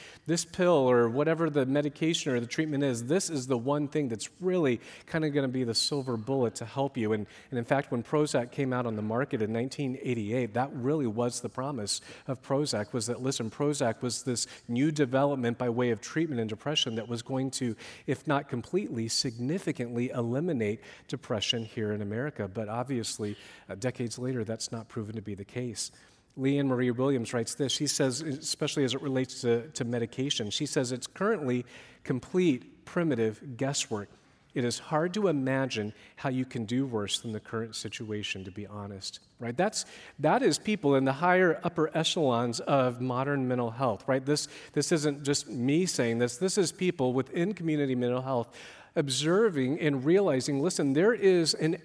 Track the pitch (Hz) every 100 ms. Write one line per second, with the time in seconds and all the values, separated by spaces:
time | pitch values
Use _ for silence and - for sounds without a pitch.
0 | - - - 165 - - 180 165 131 123
1 | 117 120 147 160 165 147 131 143 147 -
2 | 160 123 - 123 120 - 156 139 143 120
3 | 117 175 190 156 127 127 120 147 143 156
4 | 139 110 - - 185 185 147 117 - -
5 | - 165 156 143 135 127 123 110 - 147
6 | 131 117 107 139 120 - 113 - 139 -
7 | 107 110 101 - - 123 117 139 147 123
8 | 117 151 151 139 120 - 135 123 120 107
9 | 107 113 143 127 107 113 131 - 139 131
10 | - 117 104 123 117 110 135 143 123 156
11 | 127 107 120 117 110 - 135 139 104 -
12 | - - - 131 - 139 147 110 107 127
13 | 110 123 127 139 113 - 147 143 135 123
14 | 127 113 - 117 - - - 120 151 151
15 | 135 131 143 139 120 120 123 117 123 110
16 | - - 165 123 110 107 - 151 - 113
17 | 113 120 - 131 135 - 123 107 - -
18 | - 135 - 143 143 123 110 180 208 127
19 | 113 - 139 113 123 180 180 147 120 120
20 | 123 131 117 127 175 143 107 104 - -
21 | - 135 - 113 - 120 110 - 107 104
22 | 104 110 143 - 98 98 104 113 123 131
23 | 107 - 104 104 - - - 98 123 -
24 | 120 117 123 127 110 113 - 117 110 -
25 | 104 110 101 98 101 123 123 104 - -
26 | - _ _ - 135 143 139 123 123 120
27 | 135 135 113 123 113 - 135 - 147 -
28 | 135 127 160 139 - - 151 - 131 131
29 | 147 131 131 - 120 117 151 - 120 120
30 | 117 - 135 147 107 - 147 - 123 127
31 | - - 196 214 143 123 120 - - -
32 | - 131 - 180 175 123 - - - -
33 | 170 123 113 107 151 120 135 143 - 107
34 | 101 - _ _ _ - 120 117 - 151
35 | 170 196 196 151 131 135 131 110 104 -
36 | - - 143 131 127 117 107 123 139 113
37 | 101 - 117 107 - 113 113 107 113 -
38 | 113 104 101 98 95 92 101 104 101 98
39 | - - _ - 117 120 190 - - -
40 | - - 151 214 254 143 - 214 143 139
41 | 135 135 175 180 185 156 175 - 156 160
42 | 160 - 143 117 123 120 - 143 127 120
43 | 127 123 135 143 127 127 120 113 131 101
44 | - 131 131 147 - - - - 143 165
45 | 147 143 139 143 - 123 123 151 185 -
46 | 120 117 120 - 190 214 165 - 185 175
47 | 127 127 127 170 175 208 165 151 139 123
48 | 123 123 131 131 113 - - - - -
49 | 147 127 151 185 226 156 127 147 165 139
50 | 135 185 196 131 123 139 156 180 147 135
51 | 196 233 196 180 160 - 156 170